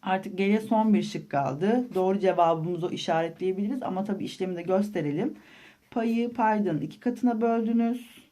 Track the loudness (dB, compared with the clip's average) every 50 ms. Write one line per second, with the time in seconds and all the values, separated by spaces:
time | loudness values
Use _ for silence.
0 | 0 0 -2 -2 -2 -6 -4 0 2 2 2 2 2 2 2 2 4 4 4 4
1 | 2 0 -6 -8 -8 -4 -2 -2 0 -2 -2 0 2 2 2 2 0 -2 -2 0
2 | 2 2 2 2 2 2 4 4 4 4 4 2 0 -4 -4 -2 -4 -4 -4 -4
3 | -2 0 0 0 0 -2 -4 -4 -4 -2 -2 -2 -2 -4 -4 -4 -4 -4 -4 -4
4 | -2 -4 -4 -4 -4 -8 -6 -6 -6 -6 -4 -6 -2 0 0 0 0 0 -2 -4
5 | -2 -2 -2 -2 -2 -4 -4 -8 -20 -20 -20 -20 -20 -20 -20 _ _ _ -4 -2
6 | -2 0 0 0 -2 -2 -2 0 2 2 2 2 2 0 0 -2 -2 -6 -10 -4
7 | -4 -4 -4 0 0 0 2 2 2 2 2 2 0 2 2 2 2 2 0 -4
8 | -8 -16 -20 -20 -20 _